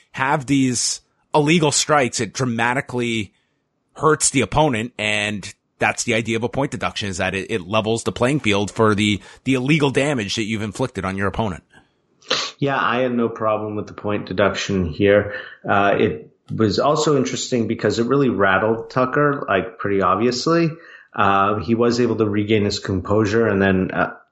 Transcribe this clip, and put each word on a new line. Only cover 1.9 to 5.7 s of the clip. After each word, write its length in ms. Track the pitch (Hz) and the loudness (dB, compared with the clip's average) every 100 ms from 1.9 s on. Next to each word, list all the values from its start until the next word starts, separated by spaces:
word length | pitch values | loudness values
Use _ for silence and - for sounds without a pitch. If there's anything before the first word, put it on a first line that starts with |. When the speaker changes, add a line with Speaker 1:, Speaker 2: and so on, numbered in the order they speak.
| 151 123 - | 2 2 -2
Speaker 1:
it 140 | 107 | -6
dramatically 1000 | - 131 113 117 127 - 123 120 113 101 _ _ _ _ _ _ | -4 -4 0 0 -2 -4 -4 -4 -4 -6 _ _ _ _ _ _
hurts 380 | - 156 151 - | -2 0 2 0
the 100 | 135 | 0
opponent. 520 | 110 151 151 110 120 - | 0 2 2 2 -4 -6
And 560 | 107 107 104 104 85 - _ | -4 -2 -2 -4 -10 -16 _